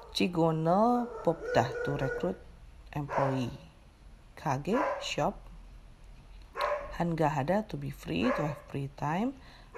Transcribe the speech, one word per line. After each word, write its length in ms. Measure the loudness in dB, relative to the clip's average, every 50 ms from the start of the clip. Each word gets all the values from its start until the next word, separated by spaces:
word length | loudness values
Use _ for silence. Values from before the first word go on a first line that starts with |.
| -12 -6
Chigono 960 | -2 0 0 2 2 4 4 4 4 4 4 4 6 6 6 6 4 4 2 -2 -4 -2 0
popda, 440 | 0 0 0 0 2 4 4 4 4 2 -2 -2
to 120 | -2 0
recruit 440 | 0 0 -2 -2 0 -2 -2 -2 -2 -8 -18 -18 -18 -18 -18 -18 -18 -14 -8 -6
employee. 560 | -4 -4 -2 2 2 2 2 2 0 0 -2 -4 -8 -14 -18 -20 -20 -20 -20 -20 -20 -20 -20 -20 -20 -20 -20 -12
Kage, 400 | -4 -2 0 0 0 2 2 2 2 2 2 0 -2
shop. 360 | -4 -4 0 2 2 2 0 -2 -10 -16 -16 -16 -16 -16 -18 -18 -18 -18 -20 -20 -18 -18 -18 -18 -18 -18 -18 -18 -16 -12 -4 -2 0 0 0 0 -2 -6 -2 0
Hangahada, 640 | 0 2 4 4 4 4 4 4 2 4 2 2 2 0
to 120 | -4 -6
be 120 | -4 -6
free, 360 | -8 -8 -6 -2 0 2 2 2 2
to 160 | 2 0 -2
have 80 | -2 -4 -8 -8
free 240 | -6 -4 -4 -6 -6 -4
time. 360 | -2 0 2 2 0 0 -2 -6 -14 -20 -20 -20 -18 -10 -4